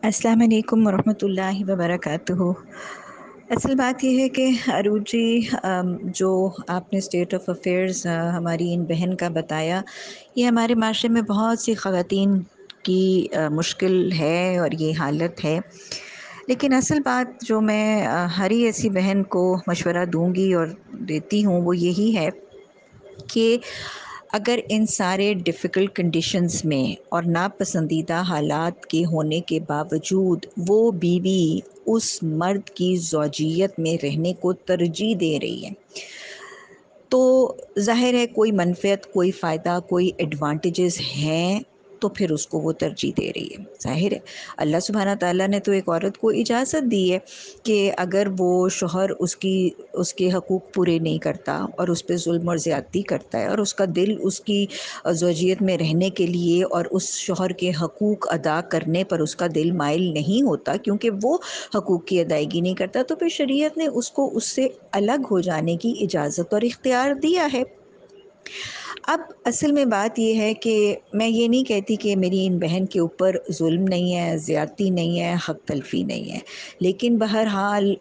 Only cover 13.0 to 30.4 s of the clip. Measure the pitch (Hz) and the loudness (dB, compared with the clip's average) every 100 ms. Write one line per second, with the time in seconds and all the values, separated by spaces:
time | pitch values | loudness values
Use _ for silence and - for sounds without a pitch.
13 | 190 185 - - 156 151 170 - 190 185 | 4 4 2 -2 0 0 -2 0 2 2
14 | 185 170 151 170 185 180 156 160 156 160 | 2 0 2 2 2 0 0 0 -2 0
15 | 143 151 170 170 151 160 - - - - | -2 0 -2 -2 -2 -2 -4 -18 -14 -14
16 | - - - - - 247 285 262 254 302 | -14 -18 -18 -16 -4 0 2 2 2 0
17 | 269 247 247 - 240 220 214 214 214 214 | 0 0 -2 -8 -2 0 2 2 2 2
18 | 165 147 175 170 196 233 233 - 226 190 | 0 0 0 0 2 4 2 2 0 2
19 | 190 196 190 185 185 180 180 175 175 175 | 2 2 0 2 2 2 -2 -2 0 0
20 | 180 165 175 180 190 175 165 190 - - | 0 0 0 2 2 2 0 -6 -16 -12
21 | - 156 - 208 208 175 175 180 170 180 | -4 -4 0 2 2 2 2 2 2 2
22 | 214 220 156 - - - - _ _ - | 2 2 0 -4 -20 -20 -20 _ _ -20
23 | - - - 233 226 240 - - - - | -20 -20 -4 2 4 2 -2 -12 -12 -14
24 | - - - 208 208 240 - 214 214 - | -14 -16 -6 -4 0 -2 0 0 0 0
25 | 185 190 202 202 175 170 175 190 196 - | 0 2 0 0 -2 -2 -2 0 0 0
26 | 175 165 165 190 175 165 160 139 127 - | 0 0 0 0 0 0 -2 0 0 -4
27 | - 170 170 165 190 - 190 175 156 160 | -4 -2 2 2 0 -2 -2 0 0 -2
28 | 160 165 180 160 151 147 165 180 - 160 | 0 -2 0 0 0 0 -2 -4 -4 0
29 | 170 160 156 160 - 160 - 147 151 156 | 2 0 0 -2 -2 -4 -2 -4 -2 -4
30 | - 190 190 170 | 0 2 2 0